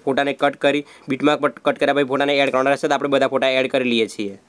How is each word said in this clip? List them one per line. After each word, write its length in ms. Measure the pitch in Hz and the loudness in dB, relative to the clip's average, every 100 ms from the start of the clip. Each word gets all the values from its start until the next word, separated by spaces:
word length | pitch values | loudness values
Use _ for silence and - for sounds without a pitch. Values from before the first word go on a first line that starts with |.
| - | -2
ફોટાને 260 | 131 139 | -2 -2
કટ 320 | 139 143 139 143 | 0 -2 0 0
કરી 220 | 143 143 - - | 0 -4 -12 -8
બીટમાર્ક 260 | 135 143 147 143 | -2 0 2 -2
પર 100 | - 143 | -2 -4
કટ 80 | 135 143 | 0 0
કર્યા 160 | 139 | 0
પછી 100 | 131 | 0
ફોટાને 300 | 135 143 143 | 0 0 2
એડ 100 | 139 127 | 2 2
કરવાના 180 | 135 139 | 2 0
રહેશે. 160 | 156 | 0
તો 60 | 143 | 0
આપણે 200 | 143 139 | 0 2
બધા 200 | 135 131 | 2 0
ફોટા 180 | 131 131 | 0 0
એડ 160 | 131 135 | 0 0
કરી 120 | 123 | 0
લઈએ 180 | 117 107 - | 0 -2 -4
છીએ. 180 | 101 98 | -10 -12